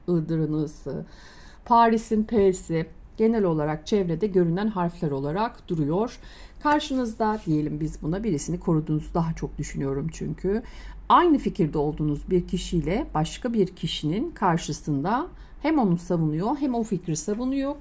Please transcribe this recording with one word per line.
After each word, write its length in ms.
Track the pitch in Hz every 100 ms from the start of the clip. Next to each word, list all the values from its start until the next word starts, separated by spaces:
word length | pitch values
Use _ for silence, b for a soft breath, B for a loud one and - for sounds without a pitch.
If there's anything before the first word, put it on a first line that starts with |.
| -
Iğdır'ın 560 | 170 156 160 151 151
I'sı. 400 | 147 - 143 139 165 B B B B B
Paris'in 600 | - 233 233 220 - 214
P'si. 640 | 214 226 196 185 - 165 165 - - -
Genel 280 | 220 226
olarak 420 | 185 156 151 156 -
çevrede 400 | 208 175 165 214
görünen 420 | 185 175 170 214
harfler 420 | 190 170 - 156
olarak 580 | 139 143 180 233 - -
duruyor. 500 | 170 143 175 240 - B B B -
Karşınızda 800 | 302 302 302 262 240 220 214 214 180
diyelim 340 | 151 151 151
biz 220 | 156 -
buna, 220 | 151 185
birisini 360 | 226 147 - 180
koruduğunuzu 540 | - 156 156 151 151
daha 180 | 175 165
çok 260 | 160 143 -
düşünüyorum 500 | 143 160 135 139 156
çünkü. 500 | 156 147 156 180 214 B B B - -
Aynı 300 | 254 349 269
fikirde 400 | 196 170 156 151
olduğunuz 520 | 147 151 151 147 -
bir 180 | 180 180
kişiyle 580 | 185 - 175 147 208 311
başka 380 | 151 156 - 247
bir 140 | 233 185
kişinin 640 | - 165 - 151 190 330
karşısında 960 | - 190 165 - 147 - 139 165 247 359 B B B
hem 160 | 294 311
onu 200 | 208 170
savunuyor 580 | - 175 156 156 214 -
hem 180 | 277
o 80 | 233
fikri 340 | 220 175 - 151
savunuyor. 580 | - 208 254 277 269 285